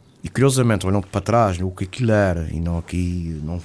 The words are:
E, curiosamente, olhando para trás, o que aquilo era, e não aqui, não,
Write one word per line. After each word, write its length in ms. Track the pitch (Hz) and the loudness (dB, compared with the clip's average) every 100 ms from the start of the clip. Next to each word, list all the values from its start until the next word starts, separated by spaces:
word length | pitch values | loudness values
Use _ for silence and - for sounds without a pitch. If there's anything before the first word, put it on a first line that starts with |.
| _ _ | _ _
E, 40 | - | -8
curiosamente, 580 | - 139 131 117 107 92 | 2 2 4 2 2 2
olhando 200 | 101 92 | 0 0
para 120 | 98 | -4
trás, 400 | 95 113 110 87 | 0 2 2 0
o 100 | 92 | -4
que 100 | 92 | -6
aquilo 300 | 92 - 120 | -10 -2 2
era, 360 | 107 98 85 80 | 4 4 0 -4
e 80 | 78 | -4
não 180 | 82 85 | -2 -4
aqui, 640 | 85 90 90 87 82 80 | -4 -2 -2 -2 -6 -6
não, 180 | 76 87 | -6 -8